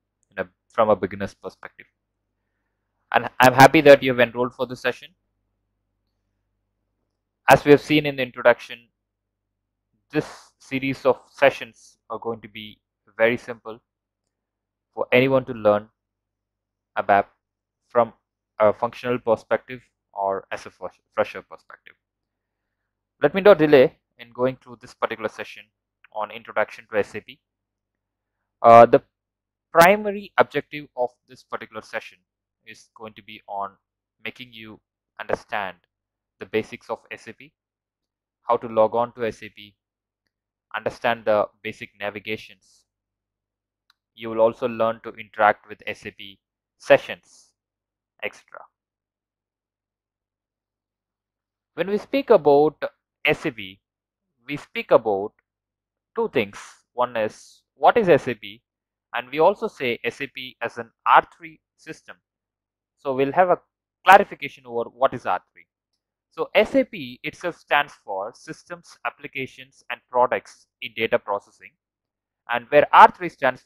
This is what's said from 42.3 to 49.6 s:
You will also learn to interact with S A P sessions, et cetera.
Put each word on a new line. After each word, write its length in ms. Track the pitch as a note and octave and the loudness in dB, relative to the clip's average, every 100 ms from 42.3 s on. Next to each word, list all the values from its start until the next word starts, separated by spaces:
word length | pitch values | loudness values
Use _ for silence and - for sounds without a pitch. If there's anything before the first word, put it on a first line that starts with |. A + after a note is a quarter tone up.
| A2 - G2 _ _ _ _ _ _ _ _ _ _ _ _ _ _ _ - | -12 -14 _ _ _ _ _ _ _ _ _ _ _ _ _ _ _ _ -16
You 160 | A2+ | -6
will 100 | A2+ | 2
also 260 | A2+ A2+ B2+ | 2 2 -6
learn 320 | A2+ A2+ A2+ | -2 -4 -4
to 80 | A#2 | -12
interact 580 | G#2+ G#2+ A2 G#2 G#2+ G#2+ | -20 -10 2 2 2 -6
with 120 | G#2 - | -18 -14
S 180 | G2+ G#2+ | -14 -16
A 60 | |
P 280 | - G2+ F#2+ _ _ _ _ | -20 -20 -20 _ _ _ _
sessions, 760 | - C3+ - F#2 _ _ _ _ _ _ _ _ _ _ | 2 2 0 -16 _ _ _ _ _ _ _ _ _ _
et 140 | G#2 - | -14 -14
cetera. 300 | _ - - _ _ _ _ _ _ _ _ _ | _ -20 -20 _ _ _ _ _ _ _ _ _